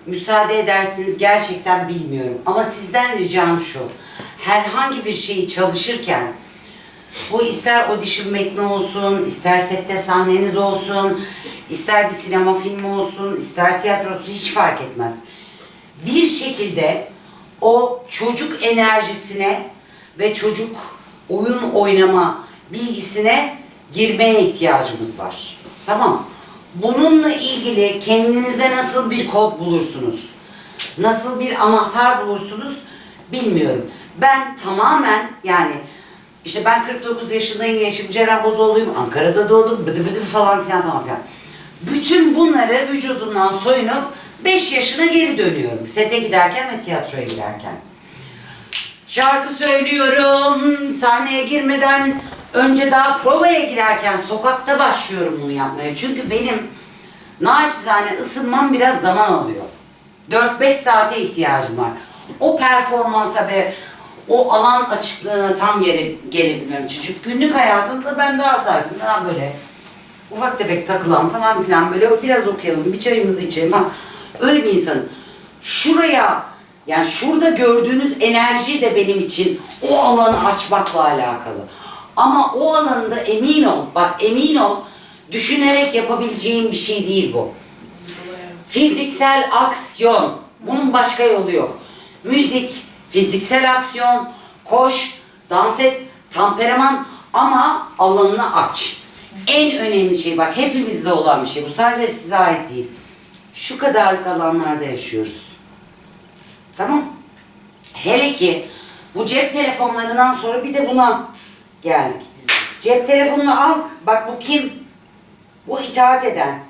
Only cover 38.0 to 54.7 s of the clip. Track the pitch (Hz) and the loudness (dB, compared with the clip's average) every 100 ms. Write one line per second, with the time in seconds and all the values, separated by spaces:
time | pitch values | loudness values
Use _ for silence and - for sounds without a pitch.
38 | 190 220 220 220 220 214 214 214 226 - | -4 0 2 2 2 2 4 4 0 -4
39 | - - 170 208 208 220 220 220 165 165 | -4 0 2 2 4 6 6 2 -2 -2
40 | 170 214 202 214 202 196 180 185 165 160 | -2 -4 -2 2 2 2 0 -2 0 -4
41 | - - - - - - - - 170 294 | -6 -10 -10 -18 -20 -20 -20 -14 -4 -2
42 | - 339 311 311 320 240 220 254 277 277 | 2 4 4 4 4 4 2 2 0 -4
43 | 262 254 214 202 190 190 226 262 226 269 | -4 -6 -4 0 0 0 2 2 2 -2
44 | 277 - - - 370 370 - 269 254 - | -4 -12 -18 -4 0 2 2 0 -2 0
45 | 330 330 320 - 175 147 - - - 214 | 2 2 2 0 0 0 -4 -6 -6 -2
46 | 214 233 220 185 175 254 254 220 180 165 | 0 0 0 2 2 0 -6 -8 -6 -6
47 | - 135 117 110 104 107 110 - - - | -6 -6 -6 -6 -8 -10 -12 -14 -18 -20
48 | - - - 60 - - - - - - | -20 -20 -20 -20 -20 -20 -10 -10 -10 -16
49 | - 247 262 269 277 277 294 277 277 285 | -8 0 2 2 -2 -4 0 2 2 2
50 | 262 285 277 277 285 277 285 285 277 - | 2 4 4 4 4 2 2 0 -4 0
51 | 240 247 269 262 240 294 269 269 269 277 | 2 2 0 -2 -2 -2 0 0 2 2
52 | 269 269 - - - 247 269 269 277 262 | 2 -2 -8 -16 -4 2 4 4 4 4
53 | 277 - 247 320 349 320 277 233 220 208 | 2 2 2 4 4 2 0 0 0 0
54 | 202 190 - 214 247 254 277 | 0 -2 -4 -2 0 -2 0